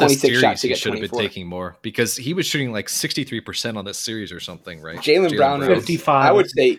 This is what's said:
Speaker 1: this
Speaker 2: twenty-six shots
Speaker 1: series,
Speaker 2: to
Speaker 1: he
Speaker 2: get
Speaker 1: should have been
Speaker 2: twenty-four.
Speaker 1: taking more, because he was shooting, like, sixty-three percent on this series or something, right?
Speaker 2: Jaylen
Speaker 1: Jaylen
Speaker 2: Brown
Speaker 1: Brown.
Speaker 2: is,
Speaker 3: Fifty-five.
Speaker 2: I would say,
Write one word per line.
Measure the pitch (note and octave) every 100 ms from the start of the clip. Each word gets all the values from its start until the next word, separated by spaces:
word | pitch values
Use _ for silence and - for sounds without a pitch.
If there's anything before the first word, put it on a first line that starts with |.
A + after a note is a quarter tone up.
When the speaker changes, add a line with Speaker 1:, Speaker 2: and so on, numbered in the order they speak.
| D3
Speaker 1:
this | C#3
Speaker 2:
twenty-six | C#3 A#2+
shots |
Speaker 1:
series, | C3 -
Speaker 2:
to | B2
Speaker 1:
he |
Speaker 2:
get | A#2
Speaker 1:
should | A2
have | G#2+
been | G2+
Speaker 2:
twenty-four. | A#2+ G2+
Speaker 1:
taking | G2 F2
more, | F2+ F2+ -
because | A2+ G#2+ A2+
he | - B2+
was | F3
shooting, | - D3+ B2+
like, | G#2+ -
sixty-three | - D3+ D#3 C3+ A2+
percent | - - A#2+ G#2+
on | G2
this | -
series | - A2 F#2+
or | E2+
something, | - E2+ - E2
right? | D#2+ E2
Speaker 2:
Jaylen | D3+ E3 F3+
Speaker 1:
Jaylen | D3
Speaker 2:
Brown | C#3 C#3+
Speaker 1:
Brown. | C3+
Speaker 2:
is, | -
Speaker 3:
Fifty-five. | A2 E3 - C#3 C#3
Speaker 2:
I |
would | G3+ -
say, | D#3 B2+